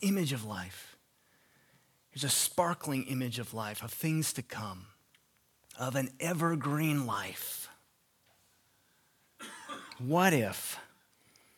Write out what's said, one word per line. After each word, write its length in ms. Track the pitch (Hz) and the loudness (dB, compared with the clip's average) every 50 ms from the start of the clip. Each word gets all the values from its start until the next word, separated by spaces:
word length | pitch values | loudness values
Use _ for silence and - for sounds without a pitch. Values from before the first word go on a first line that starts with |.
image 320 | - 196 196 196 170 135 139 | 0 2 2 4 2 2 0
of 100 | 120 107 | -2 -2
life. 540 | 107 104 92 90 92 92 - - - - - _ _ _ _ _ _ _ _ _ _ _ _ _ _ _ _ _ _ _ _ _ _ | -6 -6 -6 -8 -8 -10 -14 -16 -18 -20 -20 _ _ _ _ _ _ _ _ _ _ _ _ _ _ _ _ _ _ _ _ _ _
Here's 140 | - 135 143 | -8 -4 -2
a 60 | 135 | 2
sparkling 760 | - - - - - - 175 170 175 - - 151 139 131 123 | 2 2 2 2 4 4 4 4 2 0 -2 -2 0 0 0
image 360 | - 135 127 127 123 113 123 | 0 0 0 0 0 -2 -4
of 140 | 113 - - | -6 -6 -6
life, 300 | 113 110 104 107 - - | -6 -4 -4 -6 -6 -8
of 80 | 113 | -8
things 420 | - - - 160 156 156 151 - - | -6 -2 0 2 2 2 2 0 -2
to 80 | - | -4
come, 460 | 117 - - 110 107 101 95 92 92 104 - _ _ _ _ _ _ _ _ _ _ _ _ _ _ _ - - | -8 -8 -8 -6 -6 -6 -8 -10 -14 -18 -20 _ _ _ _ _ _ _ _ _ _ _ _ _ _ _ -8 -6
of 180 | 123 131 120 | -4 -2 0
an 140 | 139 131 120 - - | 0 -2 -2 -4 -4
evergreen 880 | 151 165 180 156 165 165 165 147 123 143 147 151 160 156 151 143 131 | -2 -2 0 2 2 2 2 2 0 0 0 2 2 2 2 2 2
life." 640 | 117 104 - - 95 90 - - - - - - - - - _ _ _ _ _ _ _ _ _ _ _ _ _ _ _ _ _ _ _ _ _ _ _ _ _ _ _ _ _ _ _ - - - - - - - - - - - - - | 0 -2 -2 -2 -4 -8 -8 -8 -8 -8 -8 -10 -12 -14 -20 _ _ _ _ _ _ _ _ _ _ _ _ _ _ _ _ _ _ _ _ _ _ _ _ _ _ _ _ _ _ _ -16 -14 -14 -14 -14 -12 -12 -12 -12 -12 -16 -10 -6
What 340 | 123 127 156 175 185 190 165 | 0 2 6 8 8 8 8
if 460 | 131 110 95 92 - - - - - - - - _ _ _ _ _ _ _ _ - _ _ _ | 8 6 4 0 -4 -6 -6 -8 -8 -12 -16 -20 _ _ _ _ _ _ _ _ -20 _ _ _